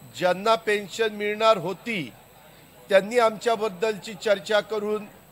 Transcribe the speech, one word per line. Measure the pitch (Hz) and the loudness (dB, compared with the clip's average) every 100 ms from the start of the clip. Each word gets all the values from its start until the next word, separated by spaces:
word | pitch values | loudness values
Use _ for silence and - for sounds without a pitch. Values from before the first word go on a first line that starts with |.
| - - | -18 -2
"ज्यांना | 180 180 208 226 | 0 2 2 0
pension | 226 208 202 - 226 | 2 -2 -2 -4 -4
मिळणार | 208 208 214 220 202 | -2 -4 2 4 4
होती | 160 196 233 214 123 - - - - - - - - | 0 -6 -6 -6 -6 -12 -20 -20 -20 -20 -20 -16 2
त्यांनी | 196 196 240 | 2 4 2
आमच्याबद्दलची | 226 208 233 226 214 175 220 208 226 | 2 2 -2 0 -2 -2 -2 -2 -8
चर्चा | 202 220 202 - 208 | -4 0 0 2 0
करून | 208 214 208 214 208 - - | 0 -2 -2 -4 -6 -18 -20